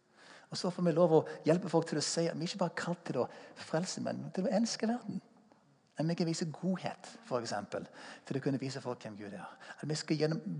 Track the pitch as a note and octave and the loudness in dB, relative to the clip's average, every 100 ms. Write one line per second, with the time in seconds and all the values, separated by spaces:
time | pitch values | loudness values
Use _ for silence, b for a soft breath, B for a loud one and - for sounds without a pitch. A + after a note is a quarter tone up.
0 | _ B B B B D3+ F#3 F3+ F3 D#3+ | _ B B B B -4 -4 2 4 8
1 | F3 D#3 D3+ B D3+ F3+ F3+ E3 D#3 D3+ | 10 8 6 B 4 4 6 2 4 0
2 | - E3+ E3 - E3+ G3+ F3 - - F3 | 0 0 0 0 -4 0 -2 -2 -4 -4
3 | - C3+ - B B - - D#3+ F#3 - | -2 -2 -2 B B -14 -2 -2 -2 -4
4 | A#2+ B2 C#3+ F#3+ F#3 G3 A#3 - A3+ B3 | -4 -4 -4 -2 2 2 2 0 0 0
5 | G#3 - - - - - _ _ _ - | -4 -8 -8 -20 -20 -20 _ _ _ -2
6 | D#3+ E3+ E3 E3 E3 C#3 F3+ F3+ - - | 0 2 0 0 -2 -2 -2 -2 -4 -8
7 | - - - B2 A2+ G2+ G2+ G2 F2 B | -14 -16 -2 -2 -2 -4 -4 -6 -8 B
8 | B B - C3+ C#3+ C3+ C3+ C3 B2 A#2+ | B B -4 -2 0 0 -2 -6 -6 -6
9 | A2 G#2 G2+ G2 - - B B C#3+ D#3 | -8 -10 -10 -10 -12 -16 B B -4 -4
10 | - D3+ D3+ D#3+ G3 | 0 2 2 0 -4